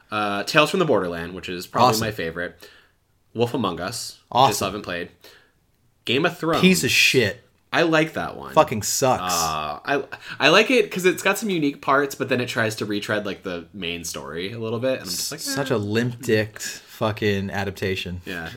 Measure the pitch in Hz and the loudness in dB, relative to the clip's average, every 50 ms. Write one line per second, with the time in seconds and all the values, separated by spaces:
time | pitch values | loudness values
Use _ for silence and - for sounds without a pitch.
0 | _ _ 110 107 107 104 101 101 101 - - 156 151 151 - 190 175 151 127 101 | _ _ -4 -2 -2 -2 -2 -2 -2 2 4 4 4 4 4 2 2 4 4 2
1 | 92 87 85 82 85 87 92 90 85 - 92 87 90 - - 127 120 123 117 110 | 2 0 -4 -6 -8 -8 -10 -10 -10 -8 -8 -8 -8 -4 2 4 4 6 4 4
2 | 113 110 107 - 85 82 80 87 87 90 - - - - - - _ _ _ _ | 0 -2 -4 -4 -6 -6 -6 -6 -8 -8 -10 -14 -20 -20 -20 -20 _ _ _ _
3 | _ _ _ _ _ _ - 110 120 120 - 143 110 95 85 80 85 - 117 - | _ _ _ _ _ _ -8 -4 -4 -2 -2 -2 -2 -2 -2 -4 -6 -8 -8 -8
4 | - - - - _ - - 117 135 135 - - - 95 95 104 95 95 90 85 | -10 -10 -12 -16 _ -2 2 4 4 4 4 2 -2 -4 -4 -6 -6 -6 -6 -6
5 | 87 - - _ - - - - _ _ _ _ _ _ _ _ _ _ _ _ | -6 -8 -12 _ -20 -20 -20 -20 _ _ _ _ _ _ _ _ _ _ _ _
6 | _ - 113 139 170 175 165 - - 160 160 135 - 185 185 165 139 123 - - | _ 0 0 2 2 0 0 -2 -2 -2 2 6 6 6 6 6 4 2 4 4
7 | - - - 135 113 98 87 - - _ _ _ _ _ - 139 170 170 160 156 | 4 4 6 4 4 2 0 -4 -10 _ _ _ _ _ 0 2 2 4 4 2
8 | 160 160 - 101 85 69 50 62 69 67 67 156 151 - 131 107 101 - - - | 2 0 -2 -4 -6 -6 -6 -10 -12 0 4 4 4 4 2 -4 -2 -2 0 2
9 | 135 131 123 90 90 90 90 85 82 80 80 78 76 73 76 - - - 143 143 | 4 4 4 2 2 0 0 2 2 0 0 -2 -2 -4 -6 -6 -4 -2 -2 -2
10 | - - - - - - - - 165 165 160 202 220 - 262 240 - - - 185 | -2 -4 -10 -14 -14 -12 -2 2 4 6 8 6 6 6 4 4 2 2 0 0
11 | 175 185 170 - - 190 196 196 233 208 190 170 147 139 139 - - - 135 139 | 2 2 2 2 2 0 0 0 0 -2 0 2 2 0 0 -2 0 2 2 2
12 | 143 139 - - 135 113 131 120 123 120 - 123 113 110 110 - 113 104 104 101 | 2 0 -2 -4 -2 -2 0 0 -2 -2 -2 0 0 0 0 -2 -4 -4 -4 -4
13 | 101 - 110 104 101 98 92 90 - 95 90 85 82 82 - 101 90 85 85 85 | -2 -2 -2 -2 -2 -4 -6 -6 -6 -8 -8 -8 -8 -12 -12 -8 -6 -6 -6 -6
14 | 85 82 - 78 69 69 73 85 90 120 117 117 113 113 117 113 120 131 131 - | -6 -8 -10 -10 -10 -10 -8 -6 -6 -6 -6 -6 -6 -4 -4 -2 -2 -2 -2 -2
15 | - 92 90 - - - 147 156 - 285 269 269 - - 135 107 101 101 107 117 | -4 -6 -6 -6 -6 -6 -6 -8 -8 -6 -4 -4 -2 0 0 0 0 0 0 0
16 | 120 123 120 120 - 123 110 107 107 110 - - - - - - - - - - | 0 0 -2 -4 -2 0 2 2 2 0 -6 -10 -10 -10 -10 -12 -14 -16 -6 -2
17 | 123 110 107 - 113 104 101 98 98 98 - 101 98 98 92 - - 95 95 92 | -2 -2 0 0 0 0 0 0 -2 -2 -4 -4 -4 -4 -4 -4 -4 -2 -2 -4
18 | - 92 90 90 - 98 95 87 82 82 - | -4 -6 -8 -10 -10 -10 -10 -8 -8 -10 -12